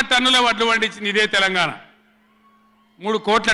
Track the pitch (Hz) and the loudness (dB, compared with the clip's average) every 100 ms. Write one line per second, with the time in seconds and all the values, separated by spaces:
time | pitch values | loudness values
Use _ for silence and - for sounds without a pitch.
0 | - 254 254 254 240 220 226 226 214 208 | 0 0 2 2 2 0 0 0 -2 -6
1 | 208 208 214 202 190 185 156 101 - _ | -4 -2 0 0 0 0 -2 -6 -16 _
2 | _ _ _ _ _ _ _ _ _ - | _ _ _ _ _ _ _ _ _ -10
3 | 196 220 208 220 220 | -4 -2 0 0 2